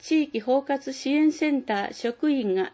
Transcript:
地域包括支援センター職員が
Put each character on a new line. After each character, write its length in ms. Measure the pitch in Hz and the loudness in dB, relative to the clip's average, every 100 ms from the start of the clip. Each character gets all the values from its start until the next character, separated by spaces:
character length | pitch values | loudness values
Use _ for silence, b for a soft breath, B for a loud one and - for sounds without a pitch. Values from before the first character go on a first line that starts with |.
地 240 | - 320 | -2 0
域 160 | 294 220 | 0 -2
包 200 | 233 262 | 0 0
括 340 | 277 277 269 | 0 -4 -4
支 160 | 269 269 | -8 0
援 220 | 294 311 | 2 4
セ 180 | 302 302 | 2 0
ン 120 | 285 | 0
タ 240 | 254 208 202 | -2 -4 -4
ー 60 | |
職 380 | - 233 240 302 | -6 -6 -2 0
員 240 | 277 214 190 | 0 0 0
が 160 | 185 | -2